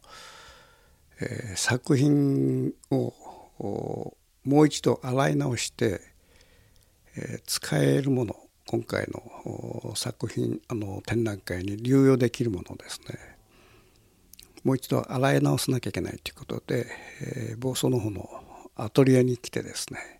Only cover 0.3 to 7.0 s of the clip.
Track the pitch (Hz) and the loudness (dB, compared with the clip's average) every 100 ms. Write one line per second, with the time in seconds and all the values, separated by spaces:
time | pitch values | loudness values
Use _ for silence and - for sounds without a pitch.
0.3 | - - - - _ _ _ _ - - | -20 -20 -20 -20 _ _ _ _ -10 -8
1.3 | 107 113 90 - 123 - 135 147 143 139 | -6 -6 -4 0 0 2 4 6 6 4
2.3 | 139 135 131 127 - - 135 120 - - | 2 2 0 -2 -6 -2 -2 -2 -6 -18
3.3 | - - - 101 - - - - - _ | -20 -20 -10 -6 -4 -6 -6 -8 -12 _
4.3 | _ 131 147 151 - 147 117 127 127 151 | _ 4 6 6 4 0 0 0 2 2
5.3 | 147 143 117 - - 117 90 - _ _ | 2 0 -2 -6 0 0 0 -8 _ _
6.3 | _ _ _ _ _ _ _ | _ _ _ _ _ _ _